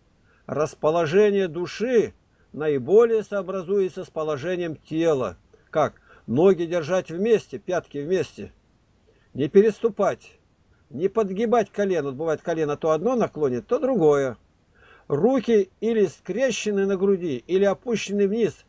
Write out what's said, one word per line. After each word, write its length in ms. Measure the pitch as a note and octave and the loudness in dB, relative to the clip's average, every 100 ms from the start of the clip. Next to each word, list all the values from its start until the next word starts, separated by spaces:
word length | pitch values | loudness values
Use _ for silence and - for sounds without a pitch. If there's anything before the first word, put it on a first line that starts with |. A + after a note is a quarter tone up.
| _ _ _ _ - | _ _ _ _ -8
Расположение 1000 | C#3 D3+ - D3+ E3+ D#3 F#3 G#3 G3+ F#3 | -4 -4 -2 0 0 2 4 4 2 -2
души 640 | D#3 F3 - A#3+ A#3 B2 - _ _ _ | -4 -8 -6 2 2 2 -4 _ _ _
наиболее 720 | B2+ D#3 C#3 B2 G#3 A#3 A3 | -6 -2 -2 4 6 6 2
сообразуется 800 | - G3+ F3+ F#3+ E3 G3+ F#3 F#3 | -2 -6 -6 -6 -2 -2 -2 -4
с 60 | F3+ | -10
положением 640 | E3 D#3 C#3 E3 F3 E3+ C#3 | -6 -4 -4 -4 -4 -6 -8
тела. 600 | - D#3+ E3 C#3 G#2 E2 _ _ _ | -6 -2 0 0 -2 -8 _ _ _
Как? 300 | D#3 B2 - _ - - | -2 -2 -4 _ -16 -4
Ноги 380 | A#2+ F#3+ E3 E3 | 2 4 4 -2
держать 440 | F3 D3 F#3 - | -4 -2 -4 -4
вместе, 480 | E3+ A3 G3+ - - | -4 0 0 -2 -12
пятки 400 | - F3 - C#3+ | -6 -6 -6 -8
вместе. 540 | D3 F#3 C#3 - G2 _ _ _ _ _ _ _ _ | -4 -2 -4 -10 -16 _ _ _ _ _ _ _ _
Не 140 | B2 D#3 | -6 4
переступать, 880 | G3 G#3+ - A3+ G3 F3+ B2 - _ _ _ _ _ _ | 6 4 2 -4 0 -2 -2 -10 _ _ _ _ _ _
не 200 | C3 F#3+ | -6 -4
подгибать 640 | A3+ G3 F#3+ A3+ A#3 G3 | -2 -2 -2 0 0 0
колено. 380 | - G3+ E3+ C#3 | -2 0 0 -2
Вот 40 | |
бывает, 280 | C3 E3 D3+ | -4 -4 -4
колено 340 | E3+ E3 D3 C#3+ | -4 -2 -2 -2
то 160 | D#3+ | 0
одно 240 | D#3 G#3+ B3 | 0 0 0
наклонит, 500 | E3+ D3+ C#3+ A#2+ - | -2 -2 -2 -2 -2
то 140 | B3+ | -2
другое. 580 | C4+ A#3 D3+ C#3+ C3+ A2 _ _ _ _ - - - | 0 4 4 4 0 -6 _ _ _ _ -20 -20 -6
Руки 600 | C#3+ A3 C4+ A#3 A3 F#3+ _ | 0 2 2 2 2 0 _
или 260 | A3 A3+ F#3 | -2 0 0
скрещены 800 | - - G3 C4 G3+ G#3+ G3 G3 | -2 -8 -2 -2 -2 -2 -2 0
на 100 | F#3+ | 0
груди, 420 | G3 F#3+ F3 B2 | 0 0 -2 -6
или 260 | - F#3+ | -2 0
опущены 640 | G3+ F#3 B3+ A3 - G3+ G3 | 2 0 -4 -4 -2 0 0
вниз, 360 | A3+ F#3 - | 0 -2 -4